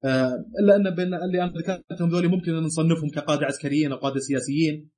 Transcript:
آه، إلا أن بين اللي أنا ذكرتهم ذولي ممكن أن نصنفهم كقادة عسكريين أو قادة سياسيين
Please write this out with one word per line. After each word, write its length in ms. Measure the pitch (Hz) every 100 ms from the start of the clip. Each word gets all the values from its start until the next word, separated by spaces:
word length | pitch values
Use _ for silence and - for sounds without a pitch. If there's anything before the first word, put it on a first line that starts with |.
آه، 400 | 135 131 127 123 - -
إلا 160 | 202 202
أن 180 | 196
بين 200 | 170 180
اللي 280 | 180 180 180
أنا 100 | 180
ذكرتهم 560 | 165 165 180 - 170 170
ذولي 200 | 175 175
ممكن 260 | 185 175
أن 80 | 160
نصنفهم 480 | 160 160 165 165 147
كقادة 320 | 143 143 147 139
عسكريين 460 | 139 143 143 151
أو 60 | 131
قادة 200 | 139 135
سياسيين 720 | 127 139 127 143 160 151 -